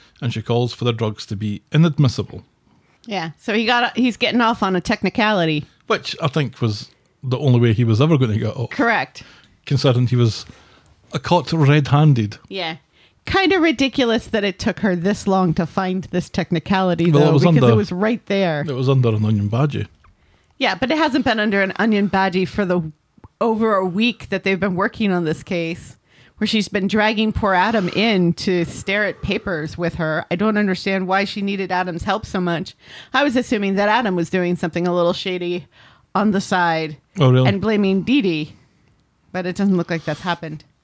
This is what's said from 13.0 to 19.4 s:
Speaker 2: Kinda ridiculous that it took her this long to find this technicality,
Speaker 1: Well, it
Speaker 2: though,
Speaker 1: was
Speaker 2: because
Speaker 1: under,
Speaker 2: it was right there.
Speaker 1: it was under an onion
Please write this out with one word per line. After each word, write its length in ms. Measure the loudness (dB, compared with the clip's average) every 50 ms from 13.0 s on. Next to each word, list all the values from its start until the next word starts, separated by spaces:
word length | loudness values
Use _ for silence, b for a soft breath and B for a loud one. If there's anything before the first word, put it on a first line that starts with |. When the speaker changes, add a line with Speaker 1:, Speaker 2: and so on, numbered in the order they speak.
| b b b b -6
Speaker 2:
Kinda 340 | -2 0 2 2 2 2 2
ridiculous 640 | 2 2 2 0 -2 -2 0 0 0 2 0 -2 -2 -4
that 160 | -4 -2 -2
it 120 | -2 -4 -4
took 220 | -4 -4 -4 -2
her 160 | -2 -2 -2
this 320 | 0 0 -2 -2 -2 -2 0
long 260 | 2 2 2 2 0
to 100 | 0 -2 -4
find 380 | -2 -4 -4 -4 -4 -6 -6
this 240 | -6 -6 -6 -6 -6
technicality, 840 | -4 -6 -4 -2 -2 -4 -2 0 0 2 2 2 2 2 2 4
Speaker 1:
Well, 100 | 4 6
it 40 | 6
Speaker 2:
though, 80 | 6 4
Speaker 1:
was 80 | 4 6
Speaker 2:
because 120 | 6 6 6
Speaker 1:
under, 120 | 6 6 6
Speaker 2:
it 20 |
was 160 | 4 4 0
right 340 | -2 -2 0 0 -2 -2 -4 -2
there. 340 | -2 0 0 0 -2 -2 -4 -4
Speaker 1:
it 40 |
was 180 | -4 -2 0 2
under 200 | 2 4 4 2
an 140 | 2 2 0
onion 240 | 0 0 0